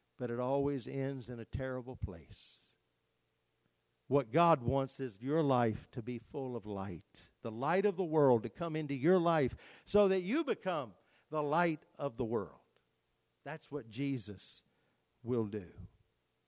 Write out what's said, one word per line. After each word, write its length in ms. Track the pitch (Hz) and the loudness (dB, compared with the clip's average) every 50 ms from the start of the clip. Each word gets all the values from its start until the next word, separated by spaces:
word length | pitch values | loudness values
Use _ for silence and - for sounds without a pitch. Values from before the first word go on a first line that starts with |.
| _ _ _ | _ _ _
but 140 | _ 127 117 | _ -6 -4
it 80 | 120 120 | -2 -2
always 480 | 123 127 139 143 139 143 143 135 104 | 0 0 2 2 2 0 -2 -2 -6
ends 420 | 131 135 135 135 135 139 135 117 - | -6 -4 -4 -4 -4 -4 -8 -10 -10
in 100 | 123 117 | -10 -10
a 60 | 113 | -10
terrible 520 | - - 139 131 131 127 127 120 123 131 | -8 -6 -4 -4 -4 -4 -6 -8 -10 -8
place. 600 | - - 107 92 85 73 - - - - - - - _ _ _ _ _ _ _ _ _ _ _ _ _ _ _ _ _ _ _ _ _ _ _ _ _ _ _ _ _ | -8 -8 -8 -8 -12 -14 -18 -20 -20 -20 -20 -20 -20 _ _ _ _ _ _ _ _ _ _ _ _ _ _ _ _ _ _ _ _ _ _ _ _ _ _ _ _ _
What 240 | _ 131 143 135 113 | _ 2 2 2 2
God 300 | 113 160 170 170 160 135 | 2 4 6 6 6 4
wants 380 | 120 120 135 139 135 131 - - | 4 0 2 0 0 -2 -6 -8
is 220 | 135 123 101 98 | -8 -8 -8 -8
your 200 | 117 135 147 165 | -4 0 0 2
life 480 | 151 139 131 120 120 113 107 - - - | 4 4 4 4 4 2 2 -2 -8 -10
to 100 | - 131 | -10 -8
be 180 | 110 123 123 113 | -8 -6 -8 -8
full 380 | - _ - 147 135 127 123 | -10 _ -8 -8 -6 -6 -6
of 80 | 113 98 | -8 -6
light, 640 | 107 101 98 95 101 90 80 - _ _ - - - _ _ | -6 -6 -6 -6 -6 -8 -10 -12 _ _ -20 -20 -20 _ _
the 100 | - 113 | -10 -8
light 340 | 110 113 131 151 170 190 190 | -6 -4 -2 0 0 2 2
of 100 | 208 185 | 0 0
the 80 | 170 185 | -2 -4
world 400 | 160 151 156 143 135 123 113 107 | 0 4 6 8 8 8 6 4
to 60 | 117 | -2
come 260 | - - 170 165 156 | -8 -6 -6 -4 -4
into 180 | 156 156 143 143 | -4 -4 -4 -4
your 260 | 131 123 165 190 185 | 2 4 4 6 6
life 360 | 165 170 165 160 139 120 - - - - - - _ | 6 4 4 4 2 2 -2 -6 -16 -20 -20 -20 _
so 240 | - 185 208 208 190 | 0 4 4 4 4
that 120 | 190 190 | 4 2
you 220 | 180 180 233 311 320 | 0 0 -2 0 0
become 500 | 277 220 - - 185 175 156 131 110 87 _ _ _ _ _ _ _ | -2 -4 -4 -2 -4 -2 -2 -4 -6 -10 _ _ _ _ _ _ _
the 140 | 151 156 151 | -2 -2 0
light 420 | 143 147 170 175 170 156 147 - _ _ | 2 2 2 2 2 0 -2 -8 _ _
of 200 | - 147 143 117 | -6 -6 -6 -2
the 80 | 117 123 | -2 -2
world. 340 | 110 120 110 95 76 65 - _ _ _ _ _ _ _ _ _ _ _ _ _ _ _ _ _ | 0 0 -2 -2 -4 -10 -20 _ _ _ _ _ _ _ _ _ _ _ _ _ _ _ _ _
That's 280 | 139 151 156 - - | -12 -12 -12 -12 -8
what 180 | 139 143 120 117 | -8 -8 -8 -8
Jesus 720 | 101 120 143 139 139 123 98 101 98 85 - - - - _ _ _ _ _ _ _ _ _ _ _ _ - | -6 -4 -2 -2 -2 -4 -6 -8 -12 -12 -12 -16 -16 -18 _ _ _ _ _ _ _ _ _ _ _ _ -4
will 240 | 113 127 120 110 | -2 0 0 0
do. 260 | 104 104 104 92 82 78 - 90 - _ _ _ _ _ _ _ _ _ _ _ | -2 -4 -8 -8 -10 -16 -18 -18 -18 _ _ _ _ _ _ _ _ _ _ _